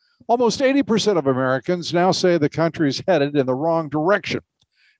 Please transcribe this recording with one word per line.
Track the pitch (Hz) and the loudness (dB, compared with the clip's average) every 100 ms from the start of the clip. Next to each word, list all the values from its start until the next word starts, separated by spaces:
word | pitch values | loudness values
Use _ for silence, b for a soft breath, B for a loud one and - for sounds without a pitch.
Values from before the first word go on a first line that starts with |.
| b b - | b b -2
Almost | 240 240 - | 0 0 2
eighty | 269 277 | 2 2
percent | - 214 208 180 | 0 0 0 0
of | 135 | 0
Americans | 127 131 131 - 180 139 | 0 0 -2 -2 -4 -2
now | 165 180 | 0 2
say | 170 185 175 | 2 2 2
the | 147 | 0
country's | - 165 - 147 127 - | 0 -2 0 -2 -2 0
headed | 170 143 147 | 0 2 0
in | 127 | 0
the | |
wrong | 127 165 165 156 | -2 0 -2 -2
direction, | 151 160 202 - 120 - _ _ _ _ _ | -2 0 0 -2 -8 -10 _ _ _ _ _